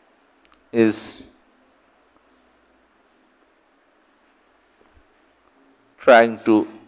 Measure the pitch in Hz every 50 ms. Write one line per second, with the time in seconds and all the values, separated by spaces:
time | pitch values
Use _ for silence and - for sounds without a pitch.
0 | _ _ _ _ _ _ _ _ _ _ _ _ _ _ - 117 113 110 104 -
1 | - - - - - - _ _ _ _ _ _ _ _ _ _ _ _ _ _
2 | _ _ _ _ _ _ _ _ _ _ _ _ _ _ _ _ _ _ _ _
3 | _ _ _ _ _ _ _ _ _ _ _ _ _ _ _ _ _ _ _ _
4 | _ _ _ _ _ _ _ _ _ _ _ _ _ _ _ _ _ _ _ _
5 | _ _ _ _ _ _ _ _ _ _ _ _ _ _ _ _ _ _ _ -
6 | - 135 123 113 117 117 113 107 - 117 110 104 - - - - -